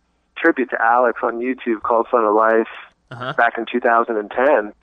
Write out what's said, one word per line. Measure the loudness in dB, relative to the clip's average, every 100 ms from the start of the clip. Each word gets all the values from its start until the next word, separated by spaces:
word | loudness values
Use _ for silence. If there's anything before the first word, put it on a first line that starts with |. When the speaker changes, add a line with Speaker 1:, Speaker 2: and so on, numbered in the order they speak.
| _ _ _ -2
Speaker 1:
tribute | 0 0 -2
to | 0
Alex | 2 2 2 0
on | -4 -4
YouTube | -6 -6 -4 -4
called | 0 0 2
Son | 0
of | 2
Life | 2 4 2 0 -6 -20 _ -20
Speaker 2:
Uh-huh. | -12 -8 0
Speaker 1:
back | 0 0
in | -4
two | -2
thousand | 2 2 2 -2
and | -4
ten. | 0 2 2 0 -10